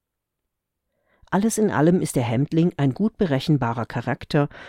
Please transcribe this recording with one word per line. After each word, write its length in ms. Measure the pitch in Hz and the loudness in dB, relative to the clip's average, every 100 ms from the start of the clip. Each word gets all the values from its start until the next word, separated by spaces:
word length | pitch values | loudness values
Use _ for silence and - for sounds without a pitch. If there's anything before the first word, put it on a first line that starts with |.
| _ _ _ _ _ _ _ _ _ _ _ _ _ | _ _ _ _ _ _ _ _ _ _ _ _ _
Alles 280 | 180 220 214 | 0 0 0
in 120 | 214 | 0
allem 300 | 120 156 180 | 4 4 4
ist 160 | 156 143 | 0 -2
der 60 | |
Hemdling 500 | 117 120 143 160 175 - | 0 0 0 0 0 0
ein 160 | 139 | -2
gut 240 | 123 208 - | 0 -4 -2
berechenbarer 680 | 190 131 - 147 120 117 | -2 0 0 0 0 -4
Charakter, 640 | 110 135 117 127 - 147 143 - | -6 -6 -4 -6 -2 -2 -2 -4